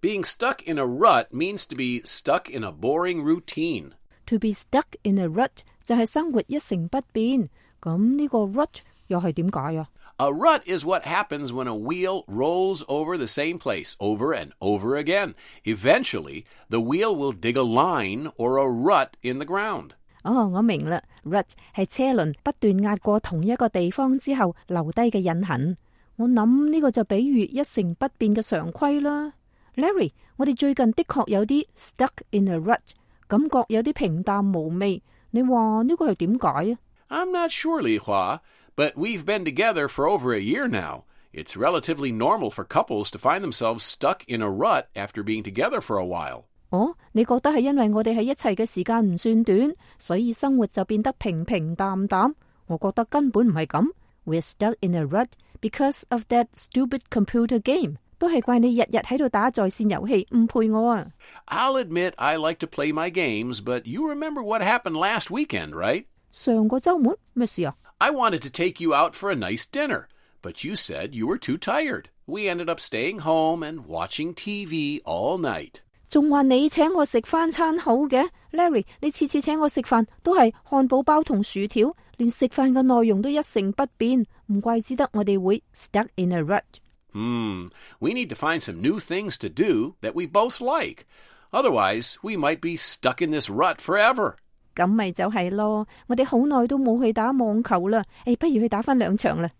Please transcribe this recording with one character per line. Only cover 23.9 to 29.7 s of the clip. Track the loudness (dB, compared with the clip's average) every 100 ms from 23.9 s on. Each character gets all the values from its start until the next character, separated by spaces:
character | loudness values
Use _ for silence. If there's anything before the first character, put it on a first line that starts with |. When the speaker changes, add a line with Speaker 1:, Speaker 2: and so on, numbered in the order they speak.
Speaker 2:
方 | 0 0 0
之 | 0
後 | 0 0 -2 _
留 | -4 -2
低 | 0
嘅 | 2 2
印 | 0 0
痕。 | 0 0 -2 -4 _ _ _ -4
我 | 2
諗 | 4 4 4 4
呢 | 2
個 | 2
就 | 2
比 | 0 0 2
喻 | 2
一 | 2 0
成 | -2 0 0 -2
不 | -4 _
變 | 0
嘅 | 2
常 | 0 -4 -4
規 | -2 0 2
啦。 | 0 -2 -6 -10 _ _ _